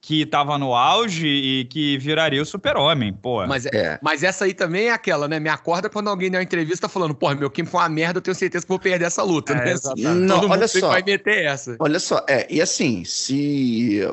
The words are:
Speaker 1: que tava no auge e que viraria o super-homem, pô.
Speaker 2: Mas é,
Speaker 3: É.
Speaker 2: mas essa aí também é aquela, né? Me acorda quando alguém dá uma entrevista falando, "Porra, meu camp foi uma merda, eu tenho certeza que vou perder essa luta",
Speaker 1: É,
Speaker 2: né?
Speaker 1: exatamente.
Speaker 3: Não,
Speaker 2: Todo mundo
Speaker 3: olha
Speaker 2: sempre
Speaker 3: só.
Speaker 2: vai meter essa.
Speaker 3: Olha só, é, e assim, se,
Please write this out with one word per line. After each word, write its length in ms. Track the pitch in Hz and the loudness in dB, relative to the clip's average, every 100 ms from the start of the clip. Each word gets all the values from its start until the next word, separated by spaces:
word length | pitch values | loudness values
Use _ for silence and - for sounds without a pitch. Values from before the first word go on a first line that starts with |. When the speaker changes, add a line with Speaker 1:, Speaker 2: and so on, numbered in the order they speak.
| - | 0
Speaker 1:
que 200 | 156 151 | 0 2
tava 320 | 151 143 147 | 2 2 0
no 180 | 139 120 | 2 4
auge 500 | 135 196 233 165 160 | 4 4 2 -2 0
e 400 | 143 135 131 123 | 0 0 -2 -4
que 320 | 156 147 139 | -2 -2 -2
viraria 440 | 139 156 160 139 | 0 0 2 0
o 40 | 151 | -2
super-homem, 680 | 202 - - 147 160 110 | -4 -2 2 2 2 0
pô. 340 | 95 - 117 98 | -4 -4 -2 -2
Speaker 2:
Mas 180 | 135 120 | -2 -2
é, 40 | |
Speaker 3:
É. 260 | - 85 76 | 0 0 -2
Speaker 2:
mas 200 | 151 156 | -2 0
essa 220 | 180 185 | 0 0
aí 100 | 196 | -2
também 340 | 180 180 170 233 | 0 -2 0 0
é 40 | |
aquela, 380 | 220 - 156 143 | -2 -2 -2 0
né? 100 | 156 | -2
Me 80 | 151 | -2
acorda 420 | 151 - 175 208 | -2 -2 -2 -2
quando 200 | 214 208 | -4 -4
alguém 200 | 196 190 | -2 -2
dá 100 | 185 | -2
uma 40 | |
entrevista 460 | 185 175 156 180 - | -2 -2 -2 -2 -4
falando, 260 | 196 165 143 | -2 -2 0
"Porra, 200 | 165 139 | 0 0
meu 140 | 139 | -2
camp 180 | 139 165 | -4 -2
foi 120 | 180 | 0
uma 80 | 170 | 0
merda, 300 | 156 165 185 | 0 -2 -2
eu 40 | |
tenho 140 | 180 185 | -4 -2
certeza 300 | 180 180 - | -2 -2 -4
que 40 | |
vou 100 | 185 | -2
perder 260 | 185 180 170 | 0 0 0
essa 180 | - | 0
luta", 300 | 208 160 - | 0 0 0
Speaker 1:
É, 100 | 143 | -2
Speaker 2:
né? 80 | 123 | 0
Speaker 1:
exatamente. 340 | 120 139 131 127 | -2 -4 -4 0
Speaker 3:
Não, 300 | 175 185 185 | 2 4 4
Speaker 2:
Todo 60 | 202 | 4
mundo 20 | |
Speaker 3:
olha 160 | 196 220 | 2 2
Speaker 2:
sempre 140 | 185 | 2
Speaker 3:
só. 80 | 185 | 2
Speaker 2:
vai 140 | 180 | 2
meter 420 | 190 196 208 208 156 | 2 -2 0 0 0
essa. 320 | 135 - 113 | -2 -6 -2
Speaker 3:
Olha 200 | 151 156 | 0 0
só, 260 | - 165 - | 0 -2 2
é, 180 | 131 107 | 0 2
e 120 | - | 0
assim, 440 | 180 - 165 107 78 | 0 2 0 0 -4
se, 960 | - - 135 147 143 127 113 120 101 92 | -6 -2 -2 0 0 0 2 0 0 -2